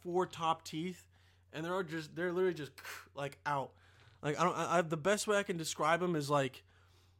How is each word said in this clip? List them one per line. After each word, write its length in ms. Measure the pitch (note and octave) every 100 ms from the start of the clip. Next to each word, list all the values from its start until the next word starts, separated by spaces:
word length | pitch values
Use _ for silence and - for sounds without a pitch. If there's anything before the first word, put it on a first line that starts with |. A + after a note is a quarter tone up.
four 220 | F3+ F3 F3+
top 380 | E3 E3 D#3+
teeth 420 | - D#3 F3+ F3 - _ _ _ _
and 100 | C#3+
they're 100 | E3+
all 100 | F#3
just, 320 | F3 D#3+ D3 D3
they're 160 | F3+
literally 220 | F3 F#3
just, 180 | D#3+ C3+ - - - - -
like, 220 | C#3 - -
out. 260 | C#3 B2+ - - - - -
Like, 180 | D3 D3
I 40 |
don't, 120 | F3 -
I, 220 | - E3+
I, 40 |
the 160 | E3 D#3+
best 300 | D#3+ G#3 -
way 100 | G3+
I 60 |
can 140 | G3+ F3
describe 440 | D#3 - D3+ E3
him 140 | F3+ D#3+
is, 140 | C#3
like, 340 | C#3+ C3+ - - _ _ _ _